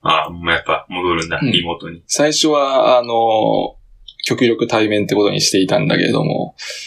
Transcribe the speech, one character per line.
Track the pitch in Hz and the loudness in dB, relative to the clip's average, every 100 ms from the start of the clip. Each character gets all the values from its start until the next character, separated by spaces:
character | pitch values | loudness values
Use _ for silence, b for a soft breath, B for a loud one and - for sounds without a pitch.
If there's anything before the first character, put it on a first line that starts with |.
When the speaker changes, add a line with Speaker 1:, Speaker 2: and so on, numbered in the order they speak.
Speaker 1:
あ、 | - 80 76 | 0 -2 -2
も | 87 87 | -8 -2
う | |
や | 78 | -2
っ | |
ぱ | - 80 - | -2 -4 -4
戻 | 90 90 | -6 -2
る | 85 82 | -2 -2
ん | |
だ、 | - | -2
Speaker 2:
う | 135 | 0
ん。 | |
Speaker 1:
リ | 92 | -2
モ | 87 | -2
ー | 82 | -8
ト | 82 | -10
に。 | 85 _ | -16 _
Speaker 2:
最 | - 147 | 0 0
初 | 147 156 | 2 0
は、 | 151 139 135 107 127 | 2 2 2 4 4
あ | |
の、 | 120 117 113 110 110 104 - - - - - - | 2 0 2 2 2 0 -2 -8 -20 -20 -20 -12
極 | - 117 | -4 2
力 | 123 113 117 | 2 2 0
対 | 113 107 | 2 2
面 | 104 | 0
っ | 101 | 0
て | |
こ | 98 | 2
と | 101 | 2
に | 101 | 2
し | - | 0
て | 98 | 2
い | 92 | 2
た | - | 2
ん | 80 | 2
だ | 87 | 0
け | |
れ | - | 2
ど | - | 0
も、 | - - - - B B | 0 -2 -6 -10 B B